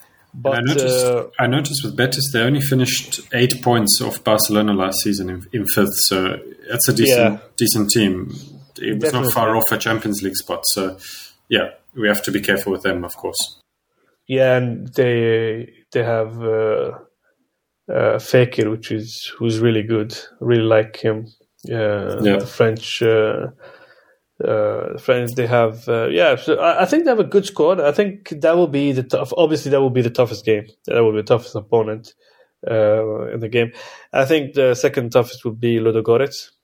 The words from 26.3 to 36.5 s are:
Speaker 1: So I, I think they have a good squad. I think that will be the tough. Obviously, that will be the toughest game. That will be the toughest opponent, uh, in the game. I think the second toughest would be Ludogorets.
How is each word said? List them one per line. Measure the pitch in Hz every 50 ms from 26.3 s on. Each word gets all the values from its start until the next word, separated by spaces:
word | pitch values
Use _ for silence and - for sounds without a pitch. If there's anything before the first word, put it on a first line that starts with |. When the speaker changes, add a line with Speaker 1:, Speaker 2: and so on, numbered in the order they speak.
| 131
Speaker 1:
So | - - 160 156
I, | - - 170 156 - 190
I |
think | - 285 320 339
they | 302
have | 240 220
a | 180
good | - - 202 196
squad. | - - - 147 165 190 185
I | 147 147 143
think | 214 208 196 190 - - - 165 147 151
that | 160 165
will | 175 175
be | 156 139 139 143 143 135
the | 127 123
tough. | - - 127 135 127 -
Obviously, | - 165 151 156 143 - 139
that | 139 135
will | 135 131
be | 120 127 117
the | 117
toughest | - - 123 110 113 101 -
game. | 110 107 104 - - - _ _
That | - - 117 117
will | 110 107
be | 107 101
the |
toughest | - 131 107 - - -
opponent, | 110 104 - 117 117 110 107 107 110 110 - - _ _ _ _ _ _ _ _ _ - -
uh, | 113 110 107 107 107 110 110 110 107 - - -
in | - 117
the | 113 107
game. | 117 120 117 117 - - - - - - - _ -
I | 139 135
think | 131 160 156 139 127 -
the | 143 131 127 120
second | - - 139 - 139 120 117 -
toughest | 127 117 - - - -
would | 123 110 113
be | 120 117 117 113
Ludogorets. | 113 113 110 110 107 117 117 117 135 139 - - - -